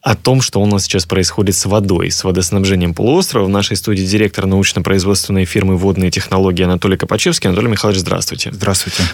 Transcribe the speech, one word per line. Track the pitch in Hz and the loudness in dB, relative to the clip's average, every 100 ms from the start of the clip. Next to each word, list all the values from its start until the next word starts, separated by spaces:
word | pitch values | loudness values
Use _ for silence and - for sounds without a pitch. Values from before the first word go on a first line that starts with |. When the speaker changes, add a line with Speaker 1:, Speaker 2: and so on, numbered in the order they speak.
Speaker 1:
о | - 113 | -2 0
том, | - 131 | 2 2
что | 127 101 | 0 0
у | 104 | 2
нас | 101 | 0
сейчас | - 98 - | 0 -2 0
происходит | 95 87 - 101 92 | 0 0 0 0 0
с | |
водой, | 98 104 139 185 - | 0 0 2 0 0
с | - | -2
водоснабжением | 95 90 92 101 95 95 87 | -2 0 0 0 0 0 0
полуострова. | 82 104 165 190 120 95 | 0 2 2 2 0 0
В | |
нашей | 101 101 | 0 0
студии | 101 - 98 | -4 -2 -2
директор | 95 107 104 - | 0 2 0 0
научно-производственной | 95 95 95 - 85 98 92 98 - 98 90 | 0 2 2 0 0 2 2 0 0 0 0
фирмы | 107 95 92 | 0 2 2
"Водные | 98 95 92 | 2 2 0
технологии" | - - 95 95 87 | -2 -2 2 2 2
Анатолий | 90 90 101 95 | 0 0 0 0
Копачевский. | - 107 185 165 101 | 0 0 0 0 0
Анатолий | 90 120 | 0 0
Михайлович, | 104 104 95 | 0 0 0
здравствуйте. | 90 92 - - - | -2 -4 -4 -6 -8
Speaker 2:
Здравствуйте. | 101 98 95 - - 87 | -4 -2 -2 -4 -4 -4